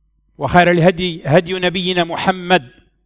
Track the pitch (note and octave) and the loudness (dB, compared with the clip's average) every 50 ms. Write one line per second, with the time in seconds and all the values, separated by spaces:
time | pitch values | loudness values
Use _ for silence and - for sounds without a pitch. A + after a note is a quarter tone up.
0 | _ _ _ _ _ _ _ - D3 B2+ - F3 F3 E3+ F3 F3 D#3 F3+ F#3+ E3 | _ _ _ _ _ _ _ -8 -4 0 2 4 4 4 2 4 2 2 2 0
1 | F3+ F3+ E3 E3 - D3+ C#3 F3+ F3+ E3 F#3 F#3 F3+ F3+ E3 G3 F3+ F3+ F#3 F3+ | -4 -6 -6 -6 -2 2 2 2 2 0 -4 -4 -4 -2 -2 -2 -4 -2 -2 -2
2 | E3+ E3 E3 - - G3 F#3 F#3 F3+ F3 F#3 F3 B2+ A#2+ - _ _ _ _ _ | -2 -4 -4 -4 -2 -2 -2 -2 0 0 0 0 0 -4 -12 _ _ _ _ _
3 | _ | _